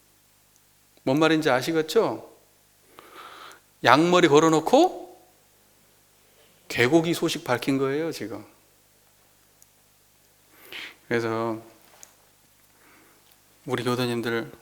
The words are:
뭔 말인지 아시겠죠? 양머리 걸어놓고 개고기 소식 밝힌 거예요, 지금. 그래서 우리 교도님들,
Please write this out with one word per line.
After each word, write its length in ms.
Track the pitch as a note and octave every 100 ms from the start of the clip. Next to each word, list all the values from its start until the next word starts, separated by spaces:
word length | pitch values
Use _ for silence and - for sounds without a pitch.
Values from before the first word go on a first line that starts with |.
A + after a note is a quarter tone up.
| _ _ _ _ _ _ _ _ _ _
뭔 140 | C3+ C#3+
말인지 320 | D#3+ D#3+ D3
아시겠죠? 800 | D#3 E3 D#3+ D#3 A3+ E3 A2 - - _ _ _ _ _ - - - - - - - _ _
양머리 440 | A#2+ C3+ F3 F3+ E3
걸어놓고 760 | D3 E3 D#3+ D#3 C4 F#4 - - - _ _ _ _ _ _ _ _ _ _ _ _ _ _ -
개고기 460 | - A#2+ E3 E3
소식 300 | D#3+ E3 D#3
밝힌 340 | C#3+ A#2+ - C3+
거예요, 340 | C3+ D3 D#3+
지금. 340 | - G#2 G2 - _ _ _ _ _ _ _ _ _ _ _ _ _ _ _ _ _ _ _ _ - - - - - -
그래서 520 | A#2+ A2+ A2+ A#2 A2 - - _ - - _ _ _ _ _ _ _ _ - _ _ _ _ _ _ -
우리 180 | B2+
교도님들, 680 | A#2+ B2 B2 A#2+ A#2 A2+ - -